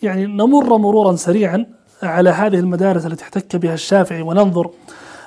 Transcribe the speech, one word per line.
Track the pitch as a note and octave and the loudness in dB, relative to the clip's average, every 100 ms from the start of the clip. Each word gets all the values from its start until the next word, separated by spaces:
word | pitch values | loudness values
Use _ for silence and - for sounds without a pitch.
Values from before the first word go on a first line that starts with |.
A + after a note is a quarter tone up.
يعني، | G#3 F#3 G3+ | -6 -4 -4
نمر | G3+ A#3 C#4+ B3 A3+ | 0 2 2 4 2
مرورا | G#3 G#3+ G3+ F3 | 2 2 2 0
سريعا | E3+ G3 F#3+ F#3 A#3 - _ - | 0 0 0 -2 -6 -12 _ -10
على | F#3 E3 F3+ | -4 2 2
هذه | E3 G#3+ F#3+ | 2 0 0
المدارس | F#3 F3 F#3+ F3+ D#3+ | -2 0 0 0 -4
التي | E3 | -10
احتك | - G3 - F3+ | -10 -10 -6 -4
بها | E3+ | -4
الشافعي | D#3+ - G3 F3+ E3 | -6 0 0 0 -4
وننظر، | D#3+ F3+ G3+ E3+ E3+ - - - - - | -2 0 2 0 -4 -8 -20 -20 -20 -20